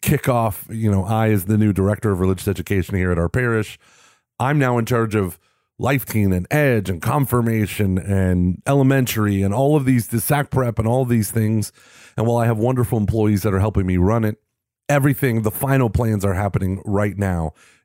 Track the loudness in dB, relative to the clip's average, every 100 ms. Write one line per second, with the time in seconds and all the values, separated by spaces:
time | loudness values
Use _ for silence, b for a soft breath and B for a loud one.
0 | 0 0 0 0 0 -4 -10 -4 0 0
1 | 0 0 2 0 2 2 2 2 0 0
2 | -2 0 0 0 -4 -4 -4 -4 -2 -2
3 | -2 0 -2 -2 -2 -2 -4 -12 b b
4 | b b b -6 -2 0 2 0 0 0
5 | 0 0 -2 -6 _ _ _ -6 -2 -2
6 | -2 0 2 0 0 0 2 0 -2 -6
7 | -2 -2 0 0 0 0 0 0 0 0
8 | 0 0 2 2 0 -2 0 2 4 2
9 | 0 0 0 0 0 0 2 2 2 0
10 | 0 -4 0 -2 0 0 -2 0 0 0
11 | 2 0 0 0 0 0 -4 B B B
12 | B -2 0 2 0 0 0 0 0 0
13 | 0 0 2 2 0 0 0 0 0 2
14 | 2 2 0 -4 _ _ _ _ -2 2
15 | 2 0 0 0 -2 -2 0 2 2 0
16 | 0 0 0 0 -2 -2 -2 -4 -2 -2
17 | 0 0 -2 -2 -4 -8 b b